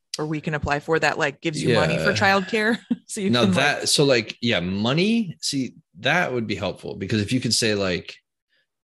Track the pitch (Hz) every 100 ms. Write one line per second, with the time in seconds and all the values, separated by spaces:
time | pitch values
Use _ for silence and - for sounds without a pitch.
0 | _ - 156 156 160 151 151 143 156 160
1 | 151 - 151 143 165 151 156 113 87 170
2 | - 190 196 196 190 220 214 233 - 214
3 | - - 196 220 104 92 143 135 - -
4 | 143 120 110 - 117 101 90 98 123 147
5 | 208 233 190 - - 139 123 - _ 87
6 | 127 170 175 127 110 92 95 - - 92
7 | 95 110 101 127 120 107 113 104 95 90
8 | - - _ _ _ _ _ _ _